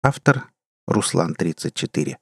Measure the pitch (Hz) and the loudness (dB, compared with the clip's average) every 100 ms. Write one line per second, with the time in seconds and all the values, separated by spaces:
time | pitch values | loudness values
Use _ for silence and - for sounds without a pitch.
0 | 135 - - 135 - _ _ _ - - | 0 2 2 2 -2 _ _ _ 0 0
1 | - 90 85 76 85 80 82 - - - | 2 0 0 -2 -4 -4 -8 -6 -6 -4
2 | 71 65 | -4 -8